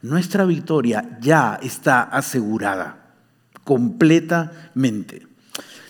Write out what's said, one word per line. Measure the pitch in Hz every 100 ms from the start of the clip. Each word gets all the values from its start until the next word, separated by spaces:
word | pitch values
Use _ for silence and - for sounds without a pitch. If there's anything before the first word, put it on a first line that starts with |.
nuestra | 117 160 180 202
victoria | 190 160 - 156 120 107 - -
ya | 123 156 120 104
está | 127 - - 127
asegurada | - 131 135 131 107 110 104 95 87 - _ _ _ _ _ -
completamente. | - 131 120 - 160 160 160 170 160 - - 127 131 107 - - - _ _ - - - -